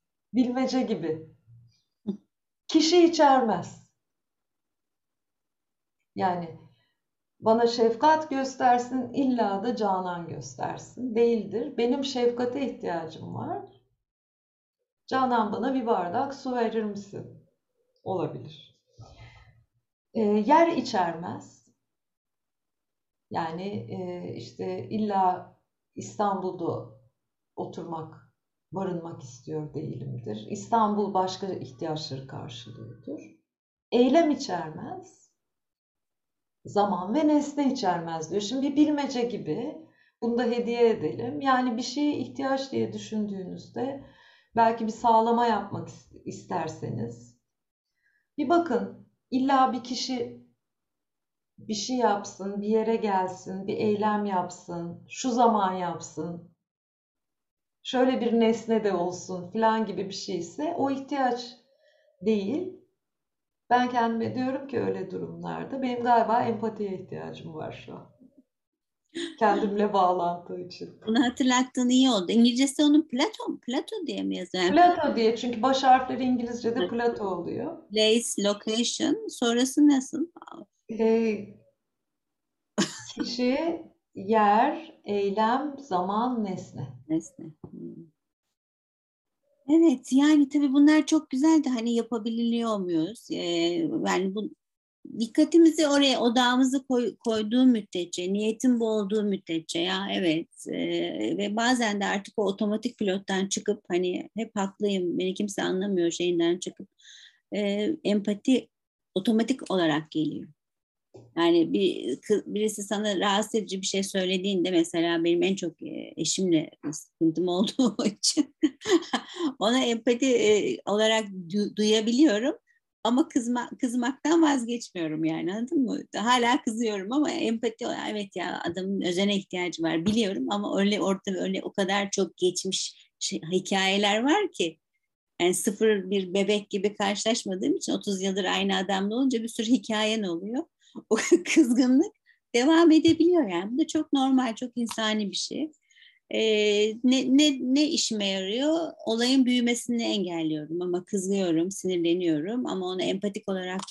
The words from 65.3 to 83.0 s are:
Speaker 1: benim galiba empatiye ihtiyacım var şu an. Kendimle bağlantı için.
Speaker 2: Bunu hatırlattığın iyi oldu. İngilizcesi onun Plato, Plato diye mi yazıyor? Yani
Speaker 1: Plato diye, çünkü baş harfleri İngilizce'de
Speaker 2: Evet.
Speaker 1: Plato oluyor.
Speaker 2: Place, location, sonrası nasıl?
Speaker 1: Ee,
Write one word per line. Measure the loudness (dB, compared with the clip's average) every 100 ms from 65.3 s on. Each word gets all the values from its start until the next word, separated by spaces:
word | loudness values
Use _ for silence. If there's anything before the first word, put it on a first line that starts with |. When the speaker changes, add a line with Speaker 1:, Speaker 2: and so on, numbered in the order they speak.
| -10 -8 -8 -8 -6
Speaker 1:
benim | -4 -2
galiba | 2 4 4 2
empatiye | 0 -2 -4 -4 -6 -8
ihtiyacım | -10 -12 -12 -12 -14
var | -12 -12 -12 -16
şu |
an. | -18 -20 _ -20 _ _ _ _ _ _ _ _ -10 -10 0
Kendimle | 2 2 0 0 0
bağlantı | 2 2 2 -2 -4 -8 -12
için. | -12 -14 -16 -10 -2
Speaker 2:
Bunu | 0
hatırlattığın | 0 0 2 2 0 -2 2
iyi | 4 4
oldu. | 2 2
İngilizcesi | 4 4 4 0 2
onun | 4 4 4
Plato, | 0 -2 -2 -8 -8
Plato | -6 -6 -6 -8 -6
diye | -6
mi | -4 -6
yazıyor? | -6 -2
Yani | 2 6
Speaker 1:
Plato | 6 6 0 2
diye, | 2 2
çünkü | -2 0
baş | 2 4
harfleri | 6 6 4 -2
İngilizce'de | 0 0 -2 -4 -2 -2
Speaker 2:
Evet. | -2
Speaker 1:
Plato | 0 -2 -2 -4
oluyor. | -4 -6 -6 -8 -10 -6
Speaker 2:
Place, | 0 4 4 2 -2
location, | 0 -2 -2 -2 -2 0 0 -2 -4
sonrası | -4 0 2 2 4 6
nasıl? | 6 2 -4 -6 -8 -18 -18 -18 _ -10 0
Speaker 1:
Ee, | 2 4 2 -2 -6 -18 _ _ _ _ _ _ _ _ _ _ _ -4 -4 -4